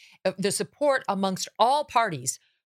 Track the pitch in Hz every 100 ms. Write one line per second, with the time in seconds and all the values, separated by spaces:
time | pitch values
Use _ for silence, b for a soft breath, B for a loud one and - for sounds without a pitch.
0 | b b 190 190 196 - 202 - 294 262
1 | - 196 196 185 - - 226 285 294 240
2 | 226 151 127 - _ _